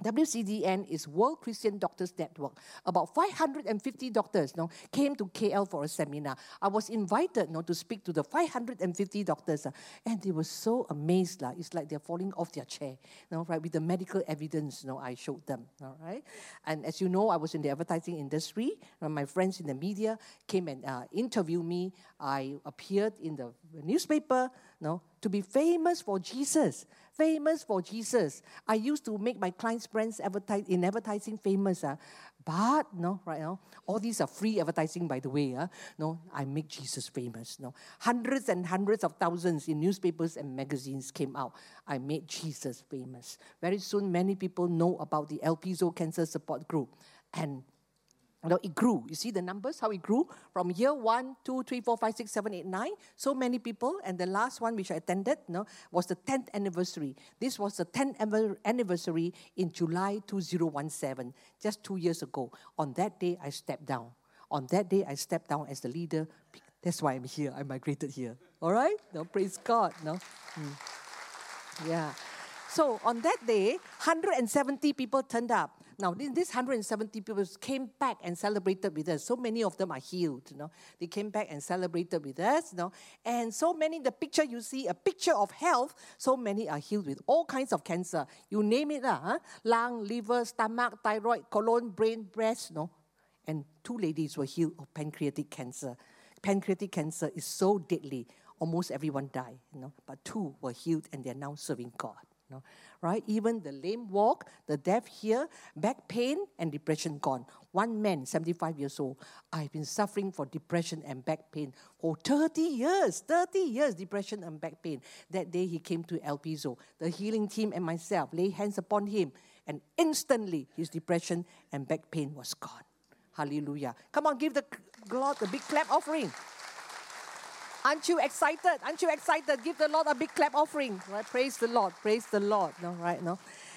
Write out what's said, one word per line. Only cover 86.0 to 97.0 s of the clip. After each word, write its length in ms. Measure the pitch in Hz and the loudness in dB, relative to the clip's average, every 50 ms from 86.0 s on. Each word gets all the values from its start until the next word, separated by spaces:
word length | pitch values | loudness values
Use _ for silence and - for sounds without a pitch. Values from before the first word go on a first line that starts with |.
| - - - - | -20 -20 -16 -2
so 180 | - 269 262 | 2 2 2
many 320 | 254 240 202 196 214 226 156 | 2 2 0 0 0 -2 -2
are 120 | 151 147 | -2 -4
healed 280 | - - 208 208 175 143 | -2 -2 -2 -2 -2 -2
with 140 | 139 - - - | -6 -2 2 4
all 180 | 269 330 330 | 6 6 4
kinds 260 | - 269 262 269 - | 2 0 -2 0 0
of 140 | - - - | 0 -2 0
cancer. 420 | - 165 180 180 - - 156 135 - - - - _ | -2 -2 -2 -2 -2 -2 -2 -2 -4 -8 -18 -10 _
You 120 | 202 214 | 0 2
name 300 | 208 208 233 269 302 294 | 4 4 4 4 2 0
it, 120 | 302 269 247 | -2 0 0
lah, 180 | 247 180 123 147 | 0 0 0 0
huh? 160 | 190 262 339 - - - - - | -2 -2 -2 -4 -8 -16 -2 2
Lung, 400 | 220 233 233 233 247 240 226 202 | 4 4 4 4 2 -2 -4 -4
liver, 400 | 202 233 240 208 214 240 247 233 | -4 -4 -2 0 2 2 2 2
stomach, 560 | 226 - - 220 220 226 240 247 233 214 - | 0 0 0 0 0 2 2 0 0 0 0
thyroid, 480 | - 220 214 214 202 233 233 147 139 _ | 0 0 0 2 2 2 2 2 0 _
colon, 400 | - 208 220 233 233 240 240 226 | 0 2 4 6 4 4 4 0
brain, 340 | 180 185 220 220 233 226 214 | 0 2 2 2 2 0 -6
breast, 480 | 180 - 220 220 220 233 - - - | -8 -4 0 2 2 2 0 -4 -6
you 40 | 165 | -6
know. 140 | 156 156 175 - _ _ _ _ _ _ _ _ _ _ 156 | -6 -6 -6 -8 _ _ _ _ _ _ _ _ _ _ -4
And 160 | 156 151 143 - _ _ | -4 -4 -6 -8 _ _
two 160 | - - 240 226 | -10 -8 -4 -2
ladies 400 | 190 160 160 165 156 143 - 151 | 0 0 0 0 -2 -2 -2 -2
were 60 | 139 | -4
healed 300 | 135 - 170 165 156 - - | -2 0 2 0 0 0 -4
of 160 | 139 - - | -12 -12 -8
pancreatic 560 | 156 151 151 - - 151 143 - 151 147 - | -6 -6 -6 -4 -2 -2 -2 0 -2 -4 -6
cancer. 460 | - - 127 123 127 - 143 127 120 - _ _ _ - - - - - | -8 -10 -10 -10 -10 -8 -8 -8 -10 -10 _ _ _ -20 -20 -20 -16 -4
Pancreatic 500 | - 202 196 196 - - 185 - 202 185 | 0 2 2 2 2 0 0 0 -2 -2
cancer 400 | - 180 | -2 -2